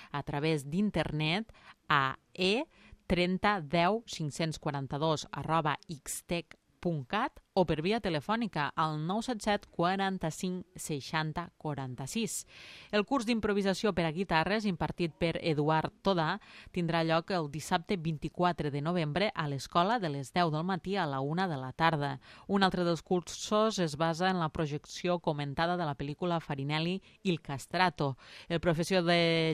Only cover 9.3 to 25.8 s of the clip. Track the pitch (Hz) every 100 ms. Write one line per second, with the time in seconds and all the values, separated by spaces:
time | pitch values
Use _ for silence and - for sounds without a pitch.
9.3 | 233 - 208 - - 175 196 190 185 160
10.3 | - 185 180 - 160 - 151 - 160 156
11.3 | 151 170 - 156 139 131 123 135 226 220
12.3 | - - - - - - 208 202 277 214
13.3 | 233 214 202 196 185 220 185 165 156 196
14.3 | 165 - 214 208 175 156 - 170 - 170
15.3 | 165 165 147 147 156 156 - - 185 156
16.3 | 190 - - - 180 165 165 165 160 -
17.3 | 185 151 151 - 180 170 202 160 156 160
18.3 | - 175 165 151 139 147 180 151 147 208
19.3 | - 151 139 - 170 180 240 175 139 131
20.3 | 180 170 151 175 185 180 196 160 135 139
21.3 | 165 190 143 131 - 165 160 143 139 -
22.3 | - - 196 190 180 175 165 - 180 165
23.3 | - - 214 220 208 165 139 165 160 185
24.3 | 185 160 - 156 143 - - 180 175 170
25.3 | 147 143 139 170 180